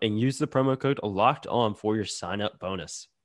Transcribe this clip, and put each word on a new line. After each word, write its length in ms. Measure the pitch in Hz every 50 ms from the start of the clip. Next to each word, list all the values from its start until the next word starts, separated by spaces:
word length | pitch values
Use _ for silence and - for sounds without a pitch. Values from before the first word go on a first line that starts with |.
and 180 | - 110 104 107
use 180 | 117 135 131 -
the 80 | 151
promo 320 | 147 - 135 131 135 131 -
code 220 | - 135 143 -
Locked 440 | - 107 95 95 107 127 147 - -
On 280 | - - 120 120 107 101
for 220 | - - 107 110
your 80 | 110 101
sign 380 | - - - - 85 95 101
up 160 | 104 - - -
bonus. 500 | - 92 95 92 80 - - - - - _ _ _